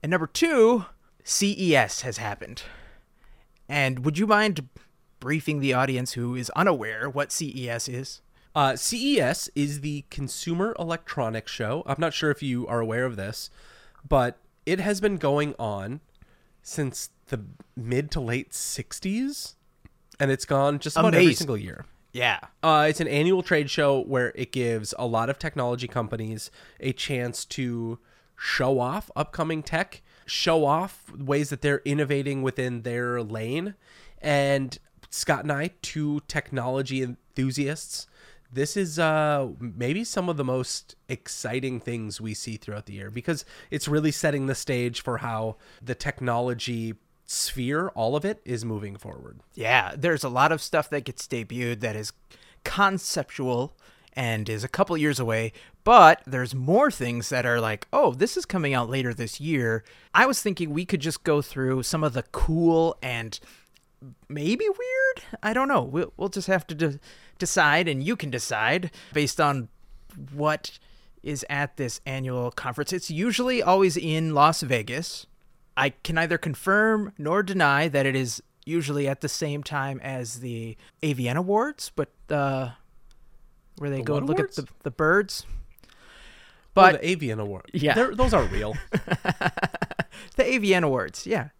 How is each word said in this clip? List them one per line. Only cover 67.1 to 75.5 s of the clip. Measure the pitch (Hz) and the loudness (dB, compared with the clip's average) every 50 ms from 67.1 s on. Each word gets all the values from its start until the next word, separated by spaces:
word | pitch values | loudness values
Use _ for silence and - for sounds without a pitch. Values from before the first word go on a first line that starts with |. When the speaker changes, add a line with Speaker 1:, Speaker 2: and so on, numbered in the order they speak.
| - - - - - - | -20 -20 -20 -20 -8 -6
Speaker 1:
decide, | - - - 190 165 147 143 160 180 170 | -4 0 2 4 6 6 6 4 4 2
and | 143 131 131 | 0 -2 0
you | 165 240 | -2 -2
can | - - 147 | -2 -2 -4
decide | 127 123 - - 123 107 110 113 143 185 180 160 - - - - - | -4 -4 -4 -2 -2 0 2 2 2 0 -2 -6 -10 -12 -20 -4 0
based | 151 147 135 - - | 0 0 0 2 2
on | 160 147 139 135 120 - - - - - - - - - - 165 139 135 139 | 2 2 2 0 -4 -8 -14 -20 -20 -20 -20 -20 -20 -20 -18 -18 -16 -14 -6
what | 143 147 151 156 151 - - - - _ - - - - - - - - | -2 0 0 0 0 -4 -12 -16 -16 _ -20 -20 -20 -20 -20 -20 -14 -8
is | - 147 135 - - | -8 -6 -6 -6 -4
at | 143 143 143 135 - | -2 -2 -2 -4 -4
this | - 139 120 - - - | -6 -6 -6 -6 -8 -10
annual | 139 131 135 131 131 127 127 123 123 - | -8 -8 -6 -6 -4 -4 -4 -4 -4 -6
conference. | - - 131 120 - 147 - 190 | -6 -6 -6 -4 -4 -4 -4 -4
It's | 180 - - | -6 -6 -6
usually | 160 151 190 247 214 - 247 254 254 247 - | -4 -2 -2 0 0 0 0 0 0 2 4
always | 175 185 196 196 190 151 | 4 6 6 6 4 4
in | 175 - 165 156 160 160 160 156 | 2 -2 0 0 0 0 2 6
Las | 143 147 156 160 - - | 8 8 8 6 4 -2
Vegas. | 127 131 117 107 - 120 139 170 - - - - _ - _ _ - | 0 0 0 0 -2 -6 -6 -6 -8 -10 -12 -14 _ -20 _ _ -20